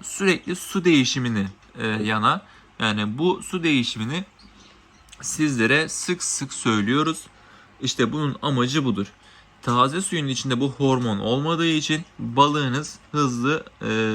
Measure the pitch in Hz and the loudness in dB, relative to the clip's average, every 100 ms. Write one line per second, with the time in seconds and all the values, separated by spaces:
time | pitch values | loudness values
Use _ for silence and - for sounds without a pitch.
0 | - - 190 156 - 180 - 196 175 151 | -12 -2 2 2 -2 -8 -4 0 4 6
1 | 123 135 123 110 98 - - - 110 107 | 4 0 -2 -2 -2 -6 -18 -6 -4 -2
2 | 107 110 113 175 - - - - 110 107 | 0 2 2 0 -4 -20 -20 -4 -2 0
3 | 104 120 175 - - 185 165 135 120 110 | -2 0 0 0 -4 -2 2 2 0 -4
4 | 113 165 196 - - - - - - - | -4 -6 -8 -16 -20 -20 -20 -20 -20 -20
5 | - - - - 151 123 113 151 156 - | -20 -12 -8 -2 0 2 4 2 0 -4
6 | - 180 - - 139 - 123 107 104 139 | -4 -4 -4 -6 -6 -4 0 2 2 2
7 | 156 156 - - - - - - 131 - | 0 -4 -10 -20 -20 -20 -20 -8 -6 0
8 | 117 147 147 113 147 131 127 147 131 98 | 0 0 -4 -2 -2 0 0 0 0 -2
9 | 101 - - - - _ 123 120 131 170 | -6 -12 -20 -20 -20 _ 0 2 4 2
10 | 185 170 139 127 135 123 139 135 139 127 | -2 -2 -2 -4 -2 0 0 2 2 2
11 | 120 101 107 131 156 165 165 156 147 156 | 2 0 0 0 0 0 2 0 0 -2
12 | - - 117 120 147 151 135 131 151 - | -4 -10 -2 4 4 4 0 -2 -6 -12
13 | - 147 139 120 131 156 - - 110 110 | -6 0 0 0 -2 -2 -6 -8 -2 0
14 | 110 | 0